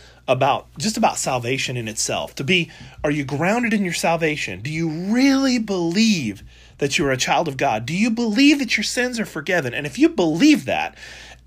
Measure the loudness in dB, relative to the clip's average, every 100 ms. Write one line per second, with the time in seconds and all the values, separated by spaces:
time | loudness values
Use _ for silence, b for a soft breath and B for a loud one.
0 | b b -2 2 2 0 -4 -6 -4 0
1 | 0 0 -4 -4 -2 -4 -4 -6 -8 -6
2 | -4 -4 -6 -8 0 0 0 B B B
3 | -4 -2 -2 -2 0 0 0 0 0 -2
4 | 0 0 0 -2 -6 -8 -6 -4 -4 -4
5 | -2 2 4 4 2 0 0 -2 0 2
6 | 2 2 -2 -6 -14 b b b -2 0
7 | 0 0 2 2 0 0 0 0 -2 0
8 | 0 0 0 4 6 6 2 -2 -2 -2
9 | -2 -2 -6 -6 0 0 0 -4 -6 2
10 | 2 4 0 4 6 4 2 -2 -4 -8
11 | B B B B